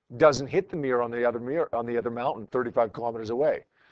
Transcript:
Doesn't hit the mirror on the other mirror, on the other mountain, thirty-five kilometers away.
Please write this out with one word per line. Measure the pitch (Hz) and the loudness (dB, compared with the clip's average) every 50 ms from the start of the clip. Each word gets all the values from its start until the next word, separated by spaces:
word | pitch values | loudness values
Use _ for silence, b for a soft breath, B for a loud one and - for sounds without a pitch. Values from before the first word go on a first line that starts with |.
| _ - 120 | _ -8 2
Doesn't | 120 156 151 135 123 139 | 6 6 6 6 4 -2
hit | - - 185 190 - | -2 0 -2 -2 -2
the | - | -4
mirror | 165 139 131 123 120 | -4 0 0 2 0
on | 120 117 | 0 0
the | 117 120 120 | -2 0 0
other | 120 117 117 | 0 0 -2
mirror, | 120 127 147 170 156 - - | -4 -4 -2 -2 -2 -2 -2
on | 117 120 | -4 -2
the | 120 117 | -2 -2
other | 120 107 120 | -2 -2 -2
mountain, | 117 120 123 147 147 113 107 | -4 -2 -4 -4 -4 -6 -6
thirty-five | - - 127 123 120 - 127 117 104 - | -4 -2 -2 -2 0 2 2 2 2 0
kilometers | - 117 117 117 113 110 107 | -6 -6 -6 -6 -6 -4 -4
away. | 120 127 151 151 104 69 - _ b b b b | 0 0 2 2 0 -2 -4 _ b b b b